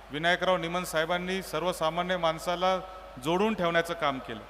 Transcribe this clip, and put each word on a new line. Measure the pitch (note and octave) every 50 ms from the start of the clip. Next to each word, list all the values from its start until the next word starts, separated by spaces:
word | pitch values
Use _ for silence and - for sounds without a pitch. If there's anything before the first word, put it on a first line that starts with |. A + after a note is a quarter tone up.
| - -
विनायकराव | C3 D3 D#3+ E3+ F3+ E3+ F3+ F#3 F#3
निमन | F3 E3 E3 E3+ F3+ F3+
साहेबांनी | - - D#3 D#3+ D#3+ F3 F3 F3+ F3+ F#3+ F#3+
सर्वसामान्य | F3+ - - D#3 D#3+ F3+ E3+ - E3 D#3+ D#3+ F3 F3 F3+ F#3
माणसाला | F3 E3 D#3+ D#3+ D#3+ - F#3 F3 E3+ F3+ F#3 F#3+ F#3 F3+ - - - - - - B2+ B2
जोडून | D3+ E3+ F3+ G#3 A3 A3
ठेवण्याचं | - F3 E3+ E3+ E3+ E3 E3+ E3+
काम | - D#3 C#3+ C3+ C3
केलं. | - - A#2 G#2+ G#2